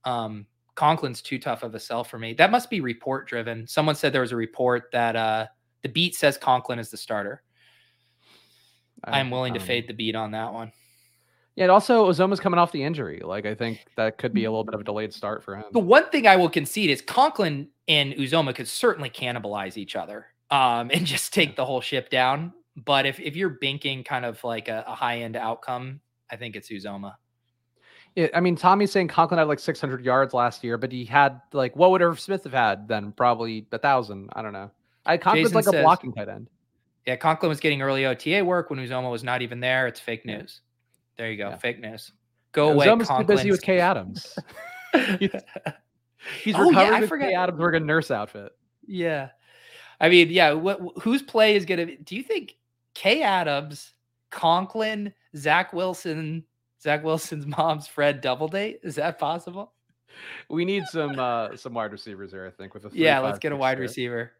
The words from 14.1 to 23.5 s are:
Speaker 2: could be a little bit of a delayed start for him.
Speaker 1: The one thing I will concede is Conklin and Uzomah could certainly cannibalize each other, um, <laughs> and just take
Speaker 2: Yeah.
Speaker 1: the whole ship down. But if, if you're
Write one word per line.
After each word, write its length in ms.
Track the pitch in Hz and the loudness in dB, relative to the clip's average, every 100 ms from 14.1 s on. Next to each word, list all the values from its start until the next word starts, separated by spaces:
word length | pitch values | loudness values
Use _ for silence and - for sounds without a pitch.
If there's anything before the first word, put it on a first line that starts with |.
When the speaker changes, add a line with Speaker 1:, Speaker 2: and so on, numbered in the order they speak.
| - | -2
Speaker 2:
could 160 | 123 | -2
be 120 | 104 110 | -2 0
a 60 | |
little 120 | 113 | -2
bit 120 | 107 107 | -4 -6
of 60 | |
a 20 | |
delayed 300 | 107 104 110 | -6 -6 -6
start 300 | - 104 110 | -8 -8 -8
for 120 | - 98 | -10 -14
him. 100 | 107 | -2
Speaker 1:
The 80 | 202 | 0
one 300 | 180 262 311 | 8 8 8
thing 180 | 302 220 | 4 6
I 80 | 190 | 8
will 140 | 170 | 6
concede 400 | 165 143 - 185 | 0 -4 -2 0
is 120 | 131 | 0
Conklin 680 | - - 294 - 175 143 147 _ - | 0 2 2 2 -2 -2 -10 _ 0
and 260 | 151 139 | 2 2
Uzomah 420 | 135 135 160 139 123 | -2 0 2 0 -4
could 120 | 123 | -8
certainly 420 | - 240 170 139 | 0 0 0 -8
cannibalize 680 | - 127 120 104 104 95 104 | -8 -6 -6 -6 -6 -8 -10
each 180 | 92 101 | -10 -8
other, 320 | 82 104 - _ _ | -8 -14 -18 _ _
um, 380 | 143 127 117 120 | 2 4 2 0
<laughs> 40 | |
and 120 | 151 165 | -2 -2
just 280 | 139 - | -4 -2
take 160 | - 151 | 0 0
Speaker 2:
Yeah. 60 | - | 0
Speaker 1:
the 80 | 131 | -4
whole 160 | 131 | -4
ship 280 | - 135 - | -4 -6 -2
down. 440 | 131 127 143 170 - _ - | 0 2 0 -6 -12 _ -12
But 300 | 117 139 135 | 0 0 0
if, 120 | 131 | -4
if 160 | 156 151 | -10 -4
you're 140 | 190 | -4